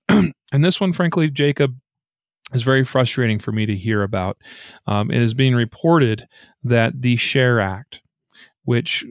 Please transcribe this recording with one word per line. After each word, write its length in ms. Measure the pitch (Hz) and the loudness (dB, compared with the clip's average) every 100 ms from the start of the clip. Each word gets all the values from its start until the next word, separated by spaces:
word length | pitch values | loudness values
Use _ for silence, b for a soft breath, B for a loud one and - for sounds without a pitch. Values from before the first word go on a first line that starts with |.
| - | 0
<clears throat> 240 | 214 170 - - | 2 2 -4 -4
And 120 | 139 | 2
this 160 | 175 180 | 2 2
one, 120 | 190 | -2
frankly, 380 | 170 170 170 156 | 0 0 0 -2
Jacob, 460 | 139 143 139 139 127 _ _ _ _ _ _ - | 0 -2 0 -2 -4 _ _ _ _ _ _ -8
is 120 | 127 | -4
very 180 | 123 131 | 2 2
frustrating 560 | 131 131 123 - 117 107 | 2 0 0 0 -2 -2
for 140 | - | -4
me 140 | 110 107 | -4 -2
to 100 | 98 | -4
hear 260 | 110 107 | -2 -2
about. 340 | 101 98 92 - B B B B - | -2 -4 -4 -8 B B B B -4
Um, 240 | 104 107 | -2 0
it 100 | 120 | 0
is 100 | 113 | 0
being 220 | 123 131 | 2 2
reported 720 | 120 113 - 165 170 120 107 - b b b | 2 -2 -2 2 2 2 -2 -10 b b b
that 380 | 123 117 113 131 | 0 2 2 0
the 140 | 123 117 | -2 0
share 440 | - 135 123 120 | 0 2 2 2
Act, 420 | 95 95 - - _ _ _ b b _ | -2 -6 -14 -20 _ _ _ b b _
which 400 | 127 120 - - - | -2 -2 -2 -8 -10